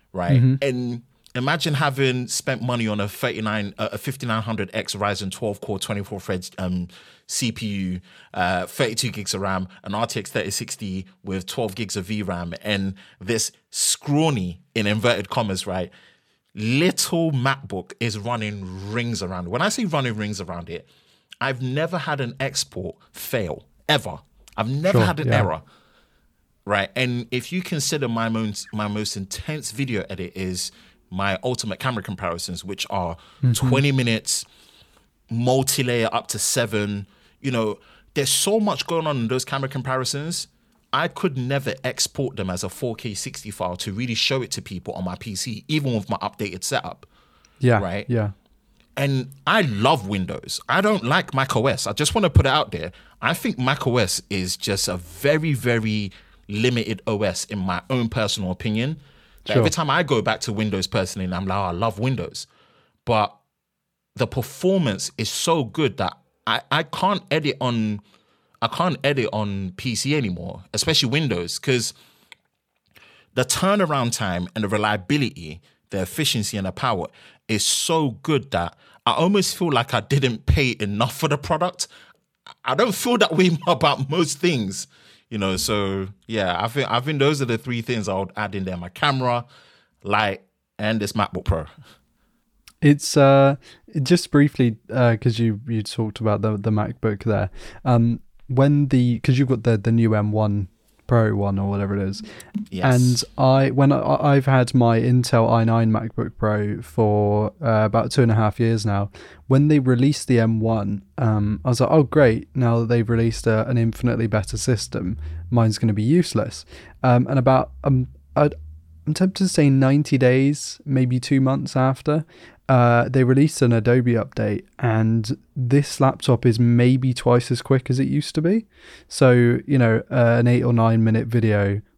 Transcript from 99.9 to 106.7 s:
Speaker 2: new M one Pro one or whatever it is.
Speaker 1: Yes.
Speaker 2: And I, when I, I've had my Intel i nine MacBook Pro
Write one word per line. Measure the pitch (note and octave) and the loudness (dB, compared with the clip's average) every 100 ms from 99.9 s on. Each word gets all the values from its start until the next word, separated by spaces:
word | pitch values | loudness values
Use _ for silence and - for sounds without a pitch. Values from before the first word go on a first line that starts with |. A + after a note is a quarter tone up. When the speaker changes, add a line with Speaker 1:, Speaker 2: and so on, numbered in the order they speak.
Speaker 2:
new | A2+ A2+ G#2+ | 4 4 2
M | G#2 | 0
one | G#2+ G#2+ G2+ F#2+ _ _ _ - | 0 0 0 -4 _ _ _ 0
Pro | A#2+ A2 G2+ | 4 4 2
one | G2+ G2 | 0 0
or | G2 | 0
whatever | G2+ G2+ G2 | -2 -2 -2
it | F#2+ | -2
is. | F#2+ - - - G3+ G#3 | -6 -12 -18 -10 -10 -8
Speaker 1:
Yes. | F#3 C#3 B2 | -2 2 4
Speaker 2:
And | B2 A#2+ - - | 4 2 -2 2
I, | C3 C3+ C3+ | 4 4 4
when | B2+ C#3 | 4 4
I, | C#3 - C#3+ D3 | 4 2 2 4
I've | C#3 C3+ | 4 4
had | C3 B2 | 4 4
my | B2+ A#2 A2+ | 4 4 4
Intel | A#2+ B2+ A#2+ A#2 A2+ | 4 2 4 4 4
i | A#2 A2+ | 4 4
nine | A2+ A2+ | 4 4
MacBook | A2 A2 - - - | 2 -2 -6 -6 -2
Pro | G#2+ G#2 G#2 | 0 0 -2